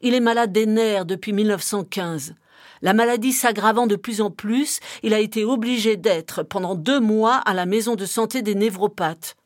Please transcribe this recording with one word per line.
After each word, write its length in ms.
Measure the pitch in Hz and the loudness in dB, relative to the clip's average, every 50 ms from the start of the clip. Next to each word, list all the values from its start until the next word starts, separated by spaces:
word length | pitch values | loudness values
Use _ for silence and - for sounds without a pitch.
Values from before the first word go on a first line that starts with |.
| - | 2
il 100 | 247 240 | 2 2
est 60 | 254 | 4
malade 320 | 240 226 226 233 233 220 | 2 2 2 2 0 2
des 160 | 180 214 220 | 2 2 2
nerfs 400 | 220 214 220 226 220 208 196 185 | 4 2 2 2 2 2 0 -2
depuis 260 | 165 190 185 - 214 208 | -2 -6 -6 -4 -4 0
mille 140 | 196 214 | 2 2
neuf 160 | 214 208 180 - | 2 2 0 -2
cent 200 | - - 202 180 | -4 -4 -4 -6
quinze. 520 | - - 196 180 170 165 156 135 160 - _ _ _ _ - - - - - - | -4 -6 -6 -4 -4 -6 -6 -8 -10 -14 _ _ _ _ -20 -20 -20 -20 -4 0
La 100 | 180 196 | 2 4
maladie 400 | 214 233 233 240 240 214 262 247 | 4 4 2 2 0 0 -2 -2
s'aggravant 540 | - - 240 220 214 196 214 220 233 240 | 0 0 0 0 2 2 2 4 4 2
de 80 | 226 208 | 2 0
plus 260 | 202 - 240 226 202 | -2 -2 -8 -4 -2
en 80 | 214 202 | -2 -2
plus, 500 | 170 - - 208 226 254 294 302 - - - - - - | -4 -6 -6 -2 0 0 0 -2 -4 -8 -8 -12 -16 -6
il 140 | - 226 214 | 0 0 2
a 40 | 214 | 2
été 240 | 214 214 220 226 208 | 2 0 -2 -2 0
obligé 540 | 220 262 247 220 240 247 240 208 220 214 | 0 0 0 0 -2 -2 0 2 0 0
d'être 460 | 196 160 220 185 165 160 - - - 160 | 2 2 2 2 2 -2 -8 -8 -8 -8
pendant 320 | - - 202 185 175 190 | -4 -4 -4 -2 -2 -4
deux 240 | 170 156 240 277 285 | -2 0 0 2 4
mois 380 | 233 214 214 220 220 226 254 | 4 2 4 4 4 4 2
à 180 | 262 - - 196 | 2 2 0 0
la 100 | 185 180 | 0 0
maison 300 | 180 196 226 214 233 240 | 0 0 0 0 0 -2
de 100 | 196 196 | -2 -4
santé 380 | 180 - 226 226 220 220 262 220 | -4 -2 -2 -2 0 -2 -4 -2
des 100 | 208 208 | 0 0
névropathes. 840 | 196 208 226 190 185 202 208 - - 180 156 165 - - - - _ _ | 2 0 0 0 0 -2 -2 -2 -2 -4 -4 -4 -6 -14 -16 -16 _ _